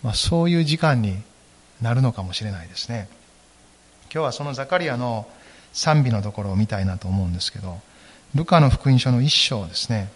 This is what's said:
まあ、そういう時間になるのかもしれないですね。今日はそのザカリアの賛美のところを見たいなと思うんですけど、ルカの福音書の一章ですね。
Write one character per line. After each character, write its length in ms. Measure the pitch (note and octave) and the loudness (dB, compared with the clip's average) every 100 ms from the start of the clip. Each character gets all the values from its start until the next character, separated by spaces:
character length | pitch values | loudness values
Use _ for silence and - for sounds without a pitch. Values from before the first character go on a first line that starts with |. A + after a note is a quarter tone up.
ま 80 | B2 | -4
あ、 20 | |
そ 320 | G#2 - E3+ | -2 0 2
う 60 | E3+ | 4
い 100 | E3+ | 2
う 40 | |
時 120 | D#3 D#3+ | 2 2
間 240 | D#3+ B2+ | 2 2
に 160 | G#2+ F#2 G#2+ _ _ _ _ _ | 2 -2 -10 _ _ _ _ _
な 140 | A2+ | 0
る 80 | A#2+ | 2
の 100 | C3 | 2
か 100 | A2 | 0
も 120 | F#2 | -8
し 100 | F2+ | -6
れ 60 | G#2+ | -6
な 120 | F#2+ | -8
い 60 | E2+ | -10
で 80 | F2+ | -12
す 140 | - | -8
ね。 180 | A#2 G2 - _ _ _ _ _ _ _ _ - | -8 -10 -16 _ _ _ _ _ _ _ _ -10
今 100 | D#3 | -4
日 20 | D3 | -4
は 60 | |
そ 120 | - | -4
の 80 | C#3+ | -8
ザ 140 | C3 C3+ | -8 -2
カ 100 | F3+ | -2
リ 140 | E3 | 0
ア 80 | B2 | -4
の 280 | B2 A2+ G#2+ - - - - | -4 -6 -8 -18 -20 -20 -16
賛 320 | - - D3+ | -4 2 4
美 60 | C3 | 4
の 100 | A2 | 0
と 100 | G2+ | -2
こ 100 | G#2 | -6
ろ 80 | G2+ | -2
を 60 | F#2+ | 0
見 100 | G#2+ | 0
た 120 | G2+ | 0
い 60 | |
な 140 | F#2+ F#2 | -2 -4
と 100 | F#2 | -2
思 160 | F#2+ | -2
う 20 | F#2 | 0
ん 60 | |
で 80 | F2 | -4
す 100 | - | -6
け 100 | - | -8
ど、 200 | F#2+ E2+ - - - - _ | -12 -14 -18 -20 -20 -20 _
ル 100 | C#3 | -4
カ 160 | E3 F3 | 4 6
の 80 | C#3 | 6
福 220 | - C#3 | 4 4
音 80 | C3 | 4
書 120 | C3 | 4
の 100 | B2 | 2
一 80 | C#3 | 4
章 360 | - - A#2+ F2 | 2 0 -2 -6
で 80 | |
す 140 | F2 - | -8 -4
ね。 220 | A2+ G2 | -4 -4